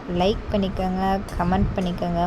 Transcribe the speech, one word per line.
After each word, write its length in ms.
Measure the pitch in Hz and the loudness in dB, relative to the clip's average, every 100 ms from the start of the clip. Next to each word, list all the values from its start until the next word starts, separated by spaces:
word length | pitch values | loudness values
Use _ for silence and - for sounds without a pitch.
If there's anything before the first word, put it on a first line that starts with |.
| 190 175 | -2 2
லைக் 220 | 190 226 - | 2 0 -2
பண்ணிக்கோங்க, 640 | 208 190 190 185 185 190 196 - - | -2 0 -2 -2 0 0 0 -2 -2
கமெண்ட் 340 | 175 190 196 202 | 2 2 2 0
பண்ணிக்கோங்க, 420 | 180 175 175 170 | -2 -2 -2 0